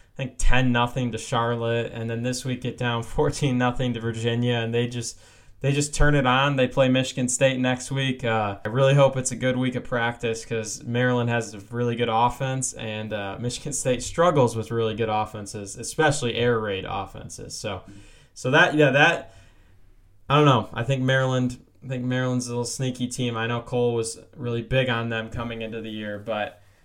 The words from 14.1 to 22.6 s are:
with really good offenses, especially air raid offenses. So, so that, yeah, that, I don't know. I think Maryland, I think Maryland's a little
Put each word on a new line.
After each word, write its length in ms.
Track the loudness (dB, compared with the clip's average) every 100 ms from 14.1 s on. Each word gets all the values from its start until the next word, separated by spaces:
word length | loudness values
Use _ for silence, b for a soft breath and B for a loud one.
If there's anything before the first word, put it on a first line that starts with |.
| 2 4 4 2
with 160 | 0 -4
really 240 | -2 -2
good 140 | 0 -2
offenses, 680 | 0 -2 -8 -12 -12 -12 -12
especially 600 | -8 0 2 2 -2 0
air 240 | 0 0
raid 240 | -2 -4 -4
offenses. 680 | -6 -8 -12 -14 -14 -12 -10
So, 240 | -8 -8 B B B B B
so 200 | -8 2
that, 220 | 6 6 6
yeah, 140 | 6
that, 440 | 8 6 4 -6 b b b b b b -20 _ -18 0
I 80 | 4
don't 100 | 6
know. 220 | 4 0
I 100 | -4
think 200 | -2 0
Maryland, 560 | 2 2 2 2 0 -4 -14 _
I 40 | -10
think 160 | -6
Maryland's 420 | -2 0 0 -2 -2
a 40 |
little 140 | -4